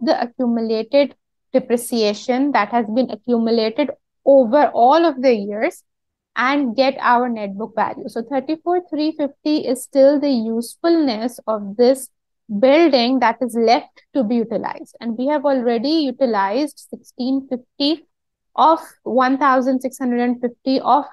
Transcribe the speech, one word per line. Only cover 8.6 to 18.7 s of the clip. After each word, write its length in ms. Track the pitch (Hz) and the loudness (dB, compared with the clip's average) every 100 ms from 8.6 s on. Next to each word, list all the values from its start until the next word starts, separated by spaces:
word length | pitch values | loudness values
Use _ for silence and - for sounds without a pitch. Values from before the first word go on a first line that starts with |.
| 339 359 359 | -2 -4 -4
three 240 | 294 302 | -4 -4
fifty 560 | 311 285 - 302 302 - | -4 -6 -4 -2 -2 -2
is 160 | 262 | -6
still 340 | - 277 269 285 | -2 4 4 4
the 120 | 285 | 0
usefulness 1080 | 247 220 226 233 - 339 339 285 214 240 - - | -2 -2 -4 -6 -4 0 2 0 -2 -6 -8 -8
of 300 | 214 202 202 | -6 -6 0
this 320 | 247 269 - _ _ _ - 202 | 2 2 -4 _ _ _ -8 0
building 640 | 262 302 339 254 233 262 | 4 6 4 4 2 2
that 160 | 233 233 | 0 0
is 140 | 247 | -4
left 480 | 220 226 262 - _ _ | 0 2 2 -2 _ _
to 100 | 285 | -4
be 120 | 214 240 | 0 -2
utilized. 600 | 226 208 - - - - | -2 -4 -6 -10 -16 -12
And 160 | 233 220 | -10 -4
we 100 | 254 | -2
have 180 | 302 | 0
already 460 | 285 269 240 233 269 | 0 0 0 -2 0
utilized 960 | 320 277 254 262 208 196 233 294 - - | 0 -2 -2 -2 0 -2 -2 -4 -8 -20
sixteen 560 | - _ - 247 269 269 | -20 _ -8 -4 -4 -4
fifty 580 | 247 _ - 277 320 _ _ _ _ _ - | -10 _ -4 -2 -2 _ _ _ _ _ 0
of 240 | 311 | 2